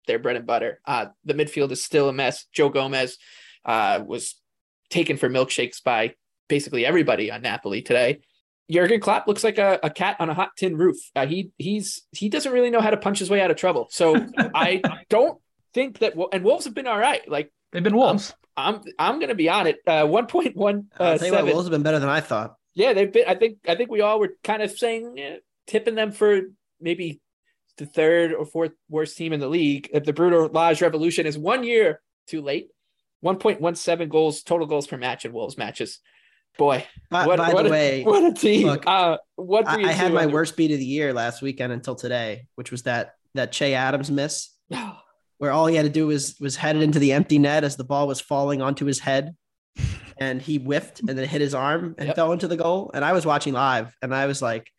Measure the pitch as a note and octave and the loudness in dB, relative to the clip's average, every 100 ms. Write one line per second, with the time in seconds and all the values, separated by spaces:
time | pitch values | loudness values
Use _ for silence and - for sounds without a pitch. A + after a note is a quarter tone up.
0 | - A2+ B2 B2 A#2 A#2 A2+ - - B2+ | -4 -2 -2 -4 -2 -2 -2 -8 -6 -6
1 | G#2+ _ - C#3+ D3 - C#3 B2+ - D#3 | -6 _ -6 -4 -2 -2 -4 -4 -2 2
2 | C#3 C3 C3 - - - C#3+ C#3+ C3+ C3+ | 2 0 -2 -4 -8 0 0 2 -2 -2
3 | B2+ - - - - - - A2+ G2+ G2 | -4 -6 -20 -20 -20 -12 -2 0 2 0
4 | - A#2 - - _ _ _ _ - F3 | -4 -10 -10 -14 _ _ _ _ -6 -4
5 | E3 C#3+ C3 B2+ C3 - B2 - - A#2 | -2 0 0 0 -2 -2 -4 -4 -2 0
6 | A2+ - _ _ - C#3+ C#3 C3 A#2+ F3 | -2 -6 _ _ -4 -2 -2 -2 0 2
7 | C3+ A2+ G#2+ A2 A#2 A2 G2+ G2+ - B2 | 2 0 -2 -6 -6 -6 -6 -6 0 2
8 | B2 D3 _ _ _ _ - E3 F3+ A3+ | 2 0 _ _ _ _ -2 2 4 2
9 | G3+ A3 - G3+ A3+ G#3+ G3 F#3 D#3 - | 2 0 0 0 0 2 2 2 -2 -2
10 | F#3 - E3 D#3+ F#3+ - F#3+ D#3 F3+ - | -4 -2 -4 -2 -4 -2 -4 2 2 2
11 | - - C3+ F3 F3+ - D3 G#3 G3 - | -4 -4 -2 -4 -8 -8 -6 -4 -6 -12
12 | _ - G#3 B3 C#4+ B3 A#3+ A#3 A3 A3 | _ -8 -4 -4 -2 0 2 2 2 0
13 | G3+ G3+ F#3 G3+ F#3 D3+ F3+ D3+ A2+ - | -2 -2 0 2 2 2 0 0 -4 2
14 | E3 D#3 - - - D3+ E3 F#3 - - | 4 4 2 -2 -2 0 0 0 -2 -6
15 | - G#3+ D4 - _ _ _ - C4+ G3+ | 0 4 4 0 _ _ _ -4 -4 -2
16 | A3 D#3+ F3+ F#3+ F#3 D4 C#4 A3+ C4 G#3 | -2 -2 -4 0 2 2 0 -8 -4 0
17 | A#3+ C4+ - D3 D3+ _ _ F3 F#3 G#3+ | 2 0 -4 -6 -6 _ _ -2 2 4
18 | B3+ G3+ - - _ - D#3+ G#3+ - - | 4 2 -4 -16 _ -4 -4 -4 -8 -2
19 | E3 C#4+ C#4+ A3 D#3+ G3 F3 - - D#3+ | -2 0 -2 0 2 2 2 0 2 2
20 | D3+ G3 B3 F4 D#4+ G3 G#3 G#3 G3+ - | 4 2 2 0 -2 0 0 0 -6 -2
21 | F3+ D#3+ E3+ F#3 D#3+ D#3 F3+ D#3 D3 D#3 | 2 2 2 2 2 2 0 0 2 2
22 | C#3 D3+ D3+ A2+ A2+ _ _ - A#3+ G3+ | 2 0 0 -4 -4 _ _ 0 2 4
23 | G3 G#3+ G#3 F#3 A3+ G#3+ - E3+ A#3+ A3 | 2 2 2 2 0 -2 -4 -2 -2 0
24 | G#3 A3 G3 - - G#3+ G#3 G#3 A#3+ A3+ | 0 2 -2 -4 -4 -4 -4 -2 -4 -4
25 | A#3 A#3+ C#3 - _ _ - A3 A3 A3 | -8 -12 -12 -14 _ _ -4 -2 -2 -2
26 | G#3+ G3+ G#3 G3+ F#3+ - _ _ E3 F3 | -4 2 4 4 0 -10 _ _ -6 -6
27 | E3+ D3 _ _ _ _ _ - D3 - | -6 -10 _ _ _ _ _ -16 -8 0
28 | D#3+ E3+ E3+ D#3+ D3+ E3 E3 - - D#3 | 4 4 2 -2 -6 -4 -6 -8 -10 -6
29 | D#3 - E3 D3+ C3+ E3+ D3+ C#3 - D3+ | -6 -6 -6 -4 -2 0 0 0 -2 -4
30 | C#3+ D3 F3 E3+ D#3+ D#3+ E3+ D#3 F3 D#3 | -2 2 4 4 4 2 2 4 2 2
31 | E3 E3 D#3+ D3+ D#3+ B3+ A#3+ A#3 G3 D#3 | 0 0 -2 -2 -2 -2 0 2 2 0
32 | _ _ - D#3+ C#3 D3+ - _ _ _ | _ _ -12 -8 -4 -6 -6 _ _ _
33 | _ _ E3 F#3+ A3 G#3 E3 E3+ - E3+ | _ _ -2 0 0 2 -2 -2 -2 -2
34 | E3 D#3+ D#3 D3 - E3+ D3+ D3 C#3+ C3+ | 0 2 2 0 -2 -2 0 -2 -4 -6
35 | B2 A#2 C3 A#2 G#2+ C#3+ A2 - A#2 - | -6 -6 -8 -8 -8 -6 -8 -8 -10 -10
36 | _ _ _ _ _ - C#3+ B2+ - - | _ _ _ _ _ 0 2 2 -4 -18
37 | - F3 E3 F3+ E3+ - - D#3 C#3+ C3+ | -4 0 2 2 4 4 4 4 2 2
38 | C3 G4+ E4+ - G#3+ G#3 D3+ C#3 - F#3+ | 4 6 4 4 2 4 4 2 2 2
39 | F3 D#3+ - - F3+ G3+ G#3 D#3+ F#3+ E3 | 4 0 -6 -12 0 2 2 2 2 2
40 | F3+ E3+ D#3+ D3 D#3+ - D#3+ D3 C3 C#3+ | 4 4 4 2 0 2 2 2 -2 0
41 | D3 B2 A#2 A#2 C3+ C3+ B2 A#2+ A#2+ B2 | 0 0 -2 -4 -6 -4 -4 -4 -6 -8
42 | B2 B2 A2+ G#2+ B2 - B2 B2 C3 A#2+ | -4 -4 -4 -8 -14 -16 -12 -8 -4 -2
43 | - _ _ C3+ A#2+ - C#3+ C3 C3 C#3 | -4 _ _ -4 -4 -2 0 0 0 0
44 | C#3 C#3 D3 - - _ - - A3 F3 | -2 -2 -2 -6 -12 _ -12 -10 -10 -16
45 | _ _ _ - C#3+ C#3+ D#3+ E3 D3+ D3+ | _ _ _ -8 -2 2 2 4 2 2
46 | D#3 D3 C#3+ - C#3+ B2 D#3 D#3 D#3 D3+ | 0 0 -4 -8 -8 -4 -2 2 2 4
47 | C#3 C3+ D#3 D3 C#3+ D3+ C#3+ C#3 B2+ C#3+ | 4 4 4 4 4 4 0 -4 -4 -2
48 | C#3+ C3 - C#3+ C#3 C#3+ C3+ C#3 C#3+ C3 | -2 -4 -4 -2 0 0 -2 -2 -2 -2
49 | - C3+ D3 E3+ _ _ _ - - - | 0 -2 -2 -10 _ _ _ -6 -6 -6
50 | - - C3+ B2+ C#3+ D3+ B2+ C#3+ - - | -12 -8 -6 -4 -4 -4 -2 -2 -4 -8
51 | A#3 C3 C3+ D#3 C#3+ C#3 C3+ D#3+ F3 D#3+ | -6 -4 -4 -2 -2 0 0 -2 -4 -8
52 | D3 D#3+ D#3+ F3 F3+ E3 E3+ F#3 G#3 C#3+ | -4 0 0 0 -2 -2 0 -2 -4 -2
53 | D3 F3+ D#3 D3 D3 B2+ C3+ B2 A#2 - | 0 0 2 0 0 0 2 0 -2 -8
54 | C3 C3 C#3 C#3 B2 A2+ - | -6 -2 -2 -2 -4 -6 -10